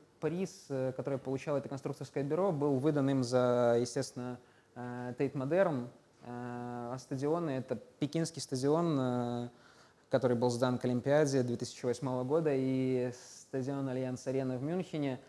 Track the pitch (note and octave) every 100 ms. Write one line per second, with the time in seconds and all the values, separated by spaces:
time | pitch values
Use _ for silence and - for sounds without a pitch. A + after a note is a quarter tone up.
0 | - _ D#3+ E3+ F#3+ - - C3+ C3 B2+
1 | C#3 C3+ C3 C3+ - C#3+ - C3+ C#3+ C#3+
2 | C#3 - C#3 D#3 G3 D3+ D3 C3+ D3 D3
3 | C3+ C3+ A#2+ B2+ B2 B2 A#2+ A#2 B2 -
4 | B2+ - B2 B2 - _ _ - B2 B2
5 | B2 A#2+ C3+ D3 C3+ E3+ F#3+ C#3 B2 -
6 | _ _ - B2 B2 B2 A#2+ A#2+ A#2+ B2+
7 | - C3+ C#3+ E3 E3 C3 B2+ A2 - -
8 | C#3+ E3 D#3+ - - C3 C3+ D#3 E3+ C#3+
9 | B2+ B2 A#2+ A#2+ A#2+ - - - - _
10 | _ C3 B2+ A#2 B2 A#2+ B2+ B2 B2 B2
11 | C#3 D3 D3+ C3+ B2 A#2 B2 - B2 A#2
12 | C#3 B2+ B2+ D#3 D#3 C3+ C3 C3 C3 B2+
13 | B2 A#2+ - - - C3+ B2+ C#3 C3+ B2+
14 | B2+ B2+ - C3 C3 B2+ C#3+ F3+ F3+ D#3+
15 | C#3 B2+